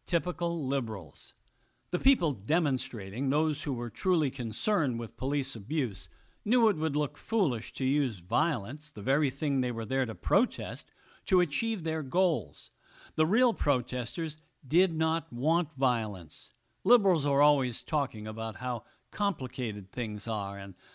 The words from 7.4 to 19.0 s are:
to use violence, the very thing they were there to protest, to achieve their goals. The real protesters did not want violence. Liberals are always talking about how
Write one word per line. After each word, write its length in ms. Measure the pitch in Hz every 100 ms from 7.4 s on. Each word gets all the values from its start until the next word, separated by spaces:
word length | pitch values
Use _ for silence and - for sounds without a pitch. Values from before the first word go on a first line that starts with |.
| 170 117 -
to 120 | - 131
use 320 | 147 135 101
violence, 720 | 87 117 170 127 98 151 -
the 140 | -
very 260 | 104 147 143
thing 320 | - 151 139
they 100 | 127
were 140 | 113 110
there 200 | 135 120
to 80 | 104
protest, 760 | - 165 247 - 95 123 - _ _ - -
to 120 | 185
achieve 440 | 180 - 226 214
their 180 | 160 160
goals. 680 | 135 170 190 135 73 - - _ _ - - -
The 120 | 156
real 260 | 220 254
protesters 840 | 185 - 127 123 127 113 - 160 151 _ _ 123
did 260 | 160 190
not 380 | 160 160 165 -
want 380 | 120 143 165 160 131
violence. 720 | 131 120 110 95 78 - - _ _ _
Liberals 420 | 185 240 196 165 143
are 160 | 139
always 420 | 147 143 127 113
talking 420 | - 156 135 107 107
about 300 | 110 110 -
how 280 | 127 117 - _